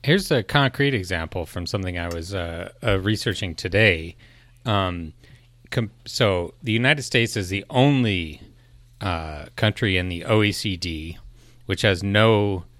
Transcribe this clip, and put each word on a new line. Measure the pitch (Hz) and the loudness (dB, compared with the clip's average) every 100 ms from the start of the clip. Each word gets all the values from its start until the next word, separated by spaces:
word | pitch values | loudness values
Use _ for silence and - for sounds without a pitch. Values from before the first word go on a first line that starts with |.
Here's | - 190 - | 4 2 2
a | 131 | 0
concrete | - 143 135 - 139 123 | 2 2 2 2 0 0
example | 90 87 80 92 80 | -2 -4 -4 -6 -8
from | 92 87 | -8 -6
something | 104 92 87 | -4 -4 -4
I | 85 | -6
was, | 85 85 | -6 -6
uh, | 98 85 85 87 - | -6 -6 -8 -12 -6
uh, | 117 98 | -2 0
researching | 98 107 - 92 95 | 2 0 -2 -4 -6
today. | 80 92 95 110 82 82 - - - - - - | -6 -2 4 4 4 -4 -14 -20 -20 -20 -10 -2
Um, | 101 92 87 80 - - - _ _ - | 0 0 -4 -10 -14 -20 -20 _ _ -8
com-, | - 107 - - | -6 -6 -10 -12
so | - 113 90 85 - | 0 2 2 -2 -8
the | 113 | -2
United | 110 127 151 | 0 2 0
States | 127 127 117 113 | 0 0 0 -2
is | 92 | -4
the | 98 - | -6 -2
only, | 123 139 139 117 92 82 - - - - - - - | 4 4 4 2 0 -2 -10 -18 -20 -20 -20 -20 -8
uh, | 98 82 80 76 76 - | -4 -4 -6 -10 -12 0
country | 107 - 110 92 | 0 2 0 2
in | 90 | 0
the | 85 82 | -4 2
O | 110 | 4
E | 104 | 4
C | 95 107 92 | 0 -4 -4
D | 87 80 80 87 - - - - - | -6 -6 -10 -12 -18 -20 -20 -18 -6
which | 95 | 0
has | 110 90 | 2 2
no | 98 104 113 107 104 95 87 | 2 4 6 6 2 -2 -8